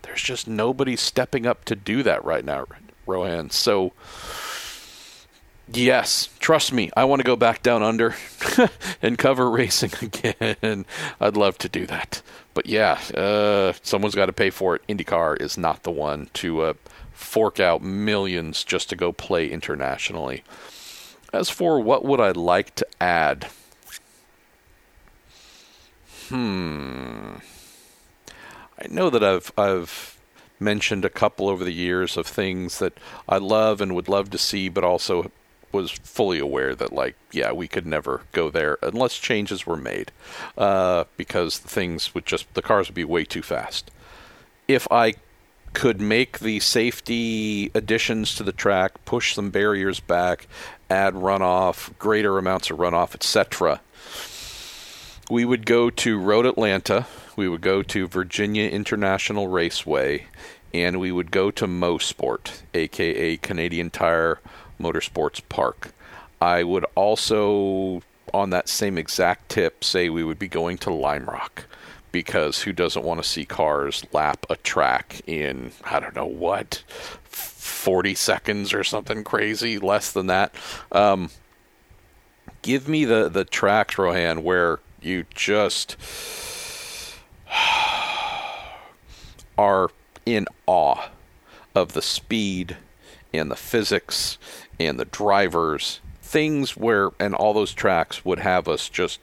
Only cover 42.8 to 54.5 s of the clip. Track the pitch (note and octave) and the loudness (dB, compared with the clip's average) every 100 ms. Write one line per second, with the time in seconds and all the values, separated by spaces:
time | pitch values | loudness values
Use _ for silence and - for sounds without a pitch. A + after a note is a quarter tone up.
42.8 | F#2 F2 D#2 E2+ D#2 F2 - C2+ - - | 2 -4 -2 0 -2 -6 -6 -6 -6 -10
43.8 | - - - - - - - _ - C3+ | -12 -20 -20 -20 -20 -20 -20 _ 2 2
44.8 | - A#2+ A2+ - _ _ _ _ - - | 4 4 4 0 _ _ _ _ -10 0
45.8 | B2+ G2 G#2 A2+ B2+ - A2 G#2+ - B2 | 2 2 2 2 0 -2 -4 0 2 2
46.8 | A#2+ - - A#2 A2+ A2 G#2+ G#2 G2+ A2 | 2 -2 -4 -2 -2 -2 -2 -2 -2 -2
47.8 | G#2+ A2 - A2 G#2+ - G2 - G#2 G2 | 0 0 2 0 -2 -2 -4 0 2 4
48.8 | F#2+ - - B2 - - G2+ G2 G#2 G2+ | 2 -2 -4 -2 0 -2 -2 2 2 2
49.8 | F#2+ F#2 - F2 F2+ F2 - - - - | 0 -2 0 2 2 0 -6 -18 -18 -18
50.8 | _ F#2+ G2 F#2 F#2 G2 F2+ F2+ F#2 - | _ 2 2 2 0 2 4 4 2 0
51.8 | - - G#2+ G#2+ G#2 G2 F#2 F#2 - D#2 | -8 -4 2 4 4 2 2 0 -2 0
52.8 | F2+ E2+ F2 - - A2 - - E2+ C#2+ | 2 2 0 -2 0 2 2 2 0 0
53.8 | _ - - - - - - | _ -20 -16 -14 -14 -14 -14